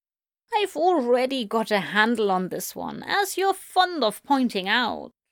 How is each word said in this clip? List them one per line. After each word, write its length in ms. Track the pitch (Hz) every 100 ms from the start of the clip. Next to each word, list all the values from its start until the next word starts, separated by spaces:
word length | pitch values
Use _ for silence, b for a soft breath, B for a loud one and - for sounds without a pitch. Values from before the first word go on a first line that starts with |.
| _ _ _ _ _ 427
"I've 200 | 403 302
already 680 | 349 339 240 247 262 269
got 260 | 208 226 220
a 100 | 208
handle 500 | 151 196 220 226 208
on 180 | 185 185
this 260 | - -
one, 300 | 185 170 -
as 320 | - 381 392 -
you're 180 | 392
fond 480 | 381 - 370 359 339
of 200 | 220 -
pointing 440 | - 269 247 202 190
out," 440 | 233 233 80 - - _